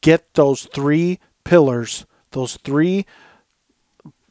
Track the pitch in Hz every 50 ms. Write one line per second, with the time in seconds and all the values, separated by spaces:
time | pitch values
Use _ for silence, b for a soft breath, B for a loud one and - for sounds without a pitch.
0 | - 156 165 165 _ _ - 156 143 139 135 - - - - 139 139 147 151 160
1 | 170 180 180 - _ _ _ _ - - 175 170 147 135 123 120 117 - - -
2 | - _ _ _ _ _ - 135 127 120 - - - 139 139 151 165 180 190 196
3 | 190 b b b b b b b b b _ _ _ _ _ _ _ _ _ _
4 | - 143 _ _ _ _